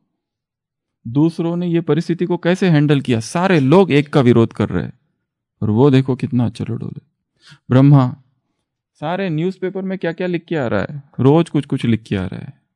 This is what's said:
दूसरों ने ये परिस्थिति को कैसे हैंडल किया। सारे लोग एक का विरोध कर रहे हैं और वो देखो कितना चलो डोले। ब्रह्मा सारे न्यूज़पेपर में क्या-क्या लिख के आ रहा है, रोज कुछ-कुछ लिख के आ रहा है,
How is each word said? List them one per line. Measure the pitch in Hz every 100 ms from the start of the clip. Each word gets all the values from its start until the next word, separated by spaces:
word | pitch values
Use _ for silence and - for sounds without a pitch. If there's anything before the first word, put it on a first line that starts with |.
| _ _ _ _ _ _ _ _ _ _ 120
दूसरों | 135 165 165 170 175
ने | 175
ये | 165
परिस्थिति | 170 147 175 170
को | 170 170
कैसे | 170 185 185
हैंडल | 147 147 143
किया। | 135 113
सारे | 113 170 190 170
लोग | 131 180 180
एक | 143 147
का | 151
विरोध | 123 120 117
कर | - 101
रहे | 90
हैं | 60 - _ _ _ _ _ -
और | 104
वो | 110 147
देखो | 131 135 123
कितना | 135 123 110
चलो | 113 120 120
डोले। | - - - _ _ _ _ - -
ब्रह्मा | 123 139 139 123 - _ _ _ _ _ _ _ -
सारे | 151 185 196
न्यूज़पेपर | 156 180 185 180 190
में | 190 190
क्या-क्या | 170 165 180
लिख | 170
के | - 160
आ | 117
रहा | 104
है, | - 147 - -
रोज | 127 160 160
कुछ-कुछ | 151 - 135
लिख | 117 110
के | - 98
आ | 92
रहा | 58
है, | - - _